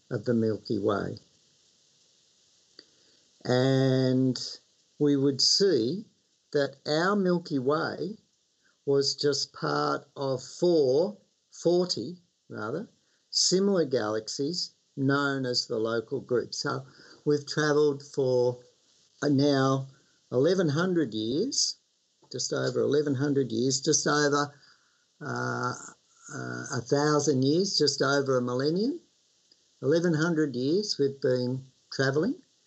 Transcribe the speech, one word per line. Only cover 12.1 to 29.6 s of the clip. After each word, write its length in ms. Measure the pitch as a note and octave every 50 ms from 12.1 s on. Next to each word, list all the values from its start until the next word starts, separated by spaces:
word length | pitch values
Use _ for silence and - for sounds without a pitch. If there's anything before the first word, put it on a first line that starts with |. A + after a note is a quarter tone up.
| F3+ F3+ _ _ _ _ _ _
rather, 400 | A#2 A2+ G#2+ A2 C3+ E3+ A3+ - _ _ _ _ _ _ _ _
similar 560 | - - - - F3 F#3 G3 G3+ G3 F3+ D#3+
galaxies 840 | C3 C3 A#2+ G#2+ G#2+ G#2+ A2 A2+ - - - C#3 C#3+ F3+ F3+ - - _ _ _ _ _ C#3+
known 480 | C3+ C3+ C#3 C#3+ C#3+ C#3 C#3 C3+ C3
as 220 | B2 B2 B2 - -
the 100 | B2+ A2+
local 420 | A2 A2+ A2+ A#2 A2+ - C#3 B2+
group. 340 | G2 - B2 A#2 - - -
So 320 | - - C#3+ B2+ B2+ C3+ - - - - - - - _
we've 220 | D3+ D3 C#3+ C#3+ -
travelled 560 | - D#3 D3+ D3+ D3 D3 D3+ D3 C#3+ C#3 C3+
for, 560 | - - - C3+ B2+ B2+ B2 B2 B2 B2 B2 - _ _ _ _ _ _ _ _ _ _ _ -
uh, 60 | D3
now 580 | C#3+ C3 C#3+ D3 C#3 C3+ C3+ C3+ C3+ C3+ C3+ - - _ _ _ _ _ _ _
eleven 360 | B2+ B2 C#3 D#3+ F#3+ F#3 F#3 D#3
hundred 460 | C3+ D#3 F3 F#3+ F3+ E3+ D3+ A#2 G#2+
years, 640 | G#2+ G#2+ A2+ B2+ D3+ G#3+ C#4 C#4+ - - - - - _ _ _ _ _ _ _ _ _ _
just 220 | - B2+ - - D#3
over 280 | C3+ C3 C3 B2 B2
eleven 340 | A2+ A#2 C3 D3 D3 D3 C#3
hundred 360 | B2 C#3+ C#3+ C#3+ C#3 C3+ A#2
years, 300 | A2+ A2+ A#2+ C3+ C3 -
just 260 | - D#3+ D3 - - D#3+
over, 460 | D3 D3 D3 C#3+ C#3 D3 C#3+ C#3 - - _ _ _ _ _ _ _ _ _ _ _ _
uh, 520 | D#3 C3+ B2 B2 B2 B2 B2 A#2+ B2 B2 - - - - C2+ _ _ _ _ _ - - D3
uh, 300 | B2+ B2 B2 - - - - -
a 80 | B2
thousand 640 | - - C#3+ C#3+ C#3+ D3+ D3+ D3 C#3 D#3 C#3+ C3 C3
years, 340 | C#3 D3 F3 G3 G3 - -
just 240 | D3+ C#3 - -
over 360 | C#3+ C3+ C#3 C#3+ C3+ C3 C3 B2+
a 40 |
millennium, 580 | B2 B2 B2 B2+ C3+ D3+ E3 F#3 G#3+ C4 F4 E4+ - _ _ _ _ _ _ _ _ _ _ _